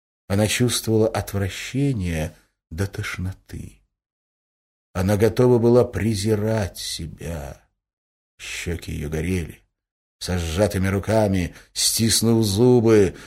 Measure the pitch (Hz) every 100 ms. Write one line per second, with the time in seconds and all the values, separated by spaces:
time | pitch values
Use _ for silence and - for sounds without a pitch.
0 | _ _ - 98 107 - 123 - - 110
1 | 110 107 - 101 95 - - 127 139 117
2 | 87 80 78 - _ _ _ 82 98 -
3 | - - 92 - _ 82 78 - _ _
4 | _ _ _ _ _ _ _ _ _ 92
5 | 92 104 110 - 123 120 117 123 - 95
6 | 107 101 107 104 107 110 90 - - -
7 | 80 - 80 82 69 - _ _ _ _
8 | _ _ _ _ - - 87 82 - 78
9 | 76 78 85 92 76 - _ _ _ _
10 | _ _ - 90 82 80 101 98 95 98
11 | 98 110 104 95 85 - _ - - -
12 | 110 - 113 113 107 98 127 123 113 110
13 | 90 -